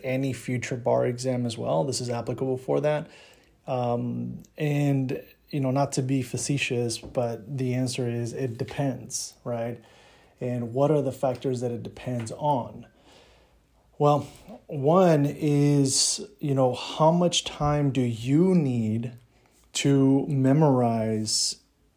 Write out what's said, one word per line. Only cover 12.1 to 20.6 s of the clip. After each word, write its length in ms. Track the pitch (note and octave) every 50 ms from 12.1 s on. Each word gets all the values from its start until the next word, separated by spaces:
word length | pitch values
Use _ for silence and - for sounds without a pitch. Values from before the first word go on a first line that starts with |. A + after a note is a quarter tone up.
| B2+ A#2 A2 G#2+ -
on? 540 | - D3 D3 C#3+ A#2+ G#2+ G#2 A2+ A#2+ B2 - _ _ _ _ - - _ _ _ _ _ _ _ _ _ _ _ _ _ _ _
Well, 300 | - D3 C#3+ D3 C#3+ - - - - - - A3+ - _
one 580 | - E3+ C#3+ C3 D3+ E3+ F#3+ F#3 E3+ D#3+ D3 C#3+
is, 920 | C#3+ C#3+ - D#3+ D3 D3 C#3+ C#3+ D3 C#3+ C#3+ C#3 C3 - - - - - - G2+ - - _
you 120 | D#3 C#3+ C3+
know, 200 | C3+ B2+ B2 B2
how 360 | - - - - - D#3 D#3+
much 360 | F3 F3 F3+ E3+ - - -
time 460 | - - - D3 D3 D3 D3 C#3+ C#3
do 100 | A#2+ C3+
you 520 | B2 A#2+ A2+ G#2+ A#2 C3 C#3 D#3 F3+ F#3+ F#3
need 600 | F3 D3 C3 B2 A#2 A2 G#2+ G#2+ A2+ A#2+ A#2+ - - - _ _ _ _ _ _ _ _ _ -
to 500 | - - C#3+ C#3 C3+ C3+ C3+ C3+ C#3 C3+
memorize 1300 | - D3 C3+ C3 C3 C#3 D#3